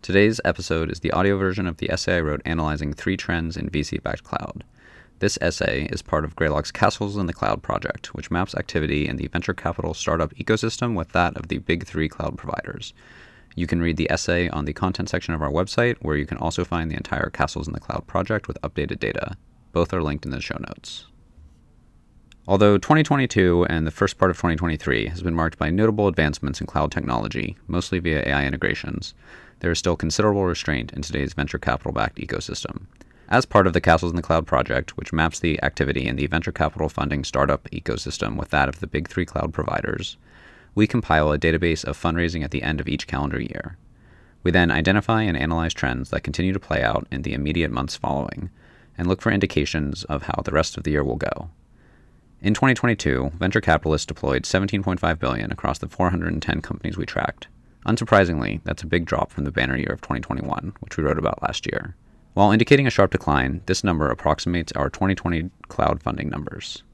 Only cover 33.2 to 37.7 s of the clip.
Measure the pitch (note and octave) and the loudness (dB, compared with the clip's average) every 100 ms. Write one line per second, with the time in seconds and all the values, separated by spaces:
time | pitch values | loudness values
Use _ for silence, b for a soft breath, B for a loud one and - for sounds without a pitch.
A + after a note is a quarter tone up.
33.2 | B A#2+ - G#2+ F#2 E2 F2 E2 F2 E2+ | B 2 6 6 8 6 6 6 4 -2
34.2 | - E2 D#2+ C2 - B1 - - - D#2+ | 2 2 4 0 2 -2 -2 -10 -2 0
35.2 | D#2+ - E2+ D2+ C#2+ - C#2 B1+ B1+ C2 | 0 0 -2 0 0 0 0 0 -2 -2
36.2 | C#2+ E2+ - - D2+ - D#2 - C#2+ D2 | 0 0 -2 -2 -2 0 -4 -2 -2 -2
37.2 | C#2 C2+ C#2+ C#2 - | -2 0 2 0 -4